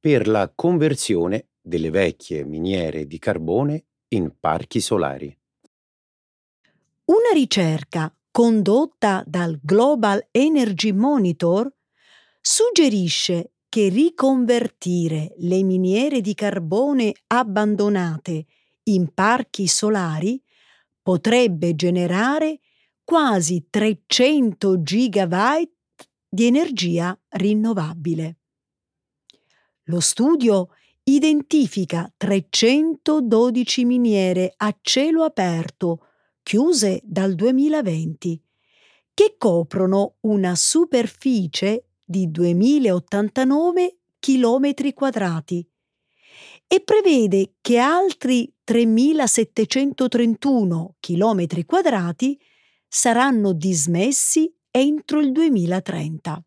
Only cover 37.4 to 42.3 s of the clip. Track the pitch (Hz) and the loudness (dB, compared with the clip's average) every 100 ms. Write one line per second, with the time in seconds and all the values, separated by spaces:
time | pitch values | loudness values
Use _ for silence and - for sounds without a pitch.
37.4 | 226 262 294 302 214 160 160 156 180 165 | 0 2 2 0 -2 -4 -6 -8 -8 -8
38.4 | _ _ _ _ _ _ _ - 415 _ | _ _ _ _ _ _ _ 0 0 _
39.4 | 220 170 165 196 185 196 202 _ 220 208 | 0 0 -2 -2 0 0 -2 _ -2 0
40.4 | 185 175 - 320 339 254 220 - 262 240 | 0 0 0 0 2 0 -2 -4 -2 -2
41.4 | 170 - 147 226 - _ _ 185 180 | -2 -4 -4 -4 -8 _ _ -4 -4